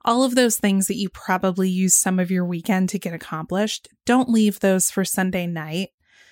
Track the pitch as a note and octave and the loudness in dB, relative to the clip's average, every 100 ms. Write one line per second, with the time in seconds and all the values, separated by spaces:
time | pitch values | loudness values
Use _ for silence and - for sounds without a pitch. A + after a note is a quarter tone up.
0 | - A#3+ C4 B3 A#3+ - G#3 G3 F#3 A3+ | -2 2 2 4 2 2 2 2 0 -2
1 | F#3+ - - F#3 F#3+ F3+ F#3+ F#3 F#3+ - | -6 -8 -2 0 0 0 0 2 2 2
2 | F#3+ F#3 F3+ F#3 F3 F3 E3+ F#3+ F#3 G3+ | 2 0 0 0 -2 -4 0 0 0 -2
3 | F3 E3 - D#3 - F#3 G#3+ - - _ | -8 -10 -10 -10 -4 -2 -2 -4 -12 _
4 | - B3 B3+ A3+ G#3+ G3 G3 F#3+ - - | 2 2 4 4 2 2 2 2 0 -2
5 | F#3 - F#3 F#3 F3 E3 D#3 E3 F#3+ _ | -2 -2 -2 -2 -4 -6 -6 -6 -6 _
6 | _ _ _ | _ _ _